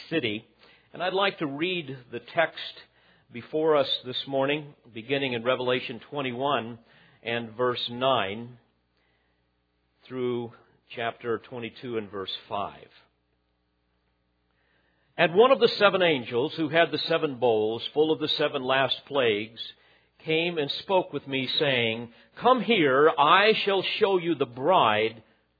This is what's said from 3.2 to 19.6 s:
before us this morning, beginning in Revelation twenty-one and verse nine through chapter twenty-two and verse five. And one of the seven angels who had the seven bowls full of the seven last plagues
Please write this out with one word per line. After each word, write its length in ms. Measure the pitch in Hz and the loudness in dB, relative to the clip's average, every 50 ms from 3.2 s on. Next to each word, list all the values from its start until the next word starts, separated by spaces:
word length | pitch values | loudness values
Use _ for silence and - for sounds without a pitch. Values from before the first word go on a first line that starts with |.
| _ _ | _ _
before 460 | - 120 113 - - 156 156 160 151 | -16 -16 -14 -6 -4 0 2 4 4
us 140 | 143 135 - - - - | 4 4 2 -2 -4 -6
this 200 | 123 123 - - | -8 -8 -8 -8
morning, 460 | 139 139 135 135 139 147 156 147 143 139 _ _ 127 104 | -4 -2 0 0 0 0 -2 -4 -10 -20 _ _ -18 -16
beginning 400 | 113 107 120 139 139 139 131 123 | -16 -6 -4 -2 -2 -2 -2 -4
in 100 | 117 113 | -2 0
Revelation 560 | 123 131 123 127 123 127 127 - - 127 110 - - | 0 0 0 0 -2 -2 -2 -2 -8 -12 -14 -14 -10
twenty-one 680 | - 143 135 131 120 120 135 139 143 120 110 113 120 113 _ _ _ _ _ _ _ _ - | -8 -6 -6 -4 -4 -2 -2 0 0 0 -2 -6 -12 -16 _ _ _ _ _ _ _ _ -8
and 320 | 110 117 120 120 113 107 | -6 -4 -4 -6 -8 -4
verse 320 | 110 123 123 120 117 - - | -2 0 0 0 -2 -4 -8
nine 680 | 120 120 127 135 131 117 101 95 101 113 117 120 127 - _ _ _ _ _ _ _ _ _ _ _ _ _ _ _ _ _ _ _ _ _ _ _ _ _ _ _ _ _ | -6 -2 0 0 2 0 0 -4 -6 -10 -12 -14 -18 -20 _ _ _ _ _ _ _ _ _ _ _ _ _ _ _ _ _ _ _ _ _ _ _ _ _ _ _ _ _
through 440 | - 127 127 123 123 123 120 120 117 117 - _ _ _ _ _ _ - | -12 -8 -4 -4 -2 -2 -4 -6 -8 -14 -18 _ _ _ _ _ _ -10
chapter 400 | - 117 117 113 - - 120 113 | -6 -6 -6 -6 -6 -4 -4 -4
twenty-two 640 | 107 - - 131 120 117 113 - - - 127 117 113 | -4 -6 -12 -12 -10 -10 -10 -12 -12 -10 -6 -6 -6
and 120 | 107 98 | -6 -6
verse 220 | 101 101 95 92 - - - - | -10 -10 -8 -8 -10 -12 -10 -8
five. 400 | 113 101 95 82 71 71 - - _ _ _ _ _ _ _ _ _ _ _ _ _ _ _ _ _ _ _ _ _ _ _ _ _ _ _ _ _ _ _ _ _ _ _ _ _ _ _ _ _ _ _ _ _ - | -6 -6 -6 -6 -10 -14 -20 -20 _ _ _ _ _ _ _ _ _ _ _ _ _ _ _ _ _ _ _ _ _ _ _ _ _ _ _ _ _ _ _ _ _ _ _ _ _ _ _ _ _ _ _ _ _ 2
And 160 | 165 175 165 | 2 2 6
one 180 | 190 233 254 269 | 6 6 6 6
of 80 | 208 | 4
the 80 | 233 233 | 4 2
seven 320 | - - 202 202 180 190 | 2 4 4 4 4 4
angels 540 | 180 170 156 131 117 104 123 117 127 156 - | 4 2 2 0 -2 -2 -2 0 0 0 -2
who 160 | 165 160 143 | -4 -6 0
had 200 | 147 165 170 151 | 2 2 2 2
the 80 | 143 147 - - | 0 -6 -2 -2
seven 260 | 165 165 156 151 135 | 0 0 0 -2 -2
bowls 520 | 120 127 123 113 107 107 107 113 117 - - - | 0 2 2 2 2 2 0 -2 -4 -8 -6 0
full 180 | 147 156 156 | 0 2 2
of 100 | 160 151 | 2 0
the 80 | 156 147 | 0 -4
seven 360 | - - 151 147 - 143 127 | -2 0 -2 -2 -2 -4 -2
last 320 | 127 131 131 135 131 - - - | 0 2 2 2 0 -2 -6 -8
plagues 560 | - 139 143 127 117 104 101 110 113 117 113 | -4 -2 2 2 2 2 0 -2 -8 -12 -16